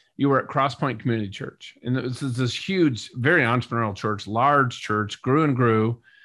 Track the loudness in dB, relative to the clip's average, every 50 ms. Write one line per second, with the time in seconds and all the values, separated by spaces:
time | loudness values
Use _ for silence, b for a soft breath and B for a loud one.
0 | B B B -2 0 2 2 2 0 0 -2 -2 0 0 -2 -2 -4 -4 -4 -2
1 | -2 -2 0 0 -2 -4 -8 -10 -12 -14 -14 _ -20 -20 -20 _ -6 -4 -2 -2
2 | -2 -4 -6 -6 -6 -4 -2 -2 -2 -2 -2 -4 -4 -2 0 2 2 2 2 -2
3 | -6 -12 -8 -2 0 2 4 4 4 2 2 0 0 -2 -2 -2 -2 -2 -4 -4
4 | -4 -4 -4 -4 -6 -4 0 2 4 4 4 4 4 2 0 -6 -4 -2 -2 -2
5 | -2 -2 -6 -6 -2 0 2 2 2 2 2 2 4 4 4 4 2 0 -2 b
6 | b b b b